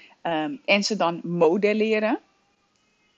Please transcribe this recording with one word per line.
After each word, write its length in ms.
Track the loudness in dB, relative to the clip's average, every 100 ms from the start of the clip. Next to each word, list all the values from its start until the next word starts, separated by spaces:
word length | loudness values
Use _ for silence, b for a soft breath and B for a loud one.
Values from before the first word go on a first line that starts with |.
| b _
Ehm, 340 | -4 -2 -4 -4 0
en 180 | 0
ze 120 | 0 0
dan 260 | -2 -2
modelleren. 960 | -6 2 2 4 2 0 0 0 0 -2 -6 _ _ _ _ _ _ _ _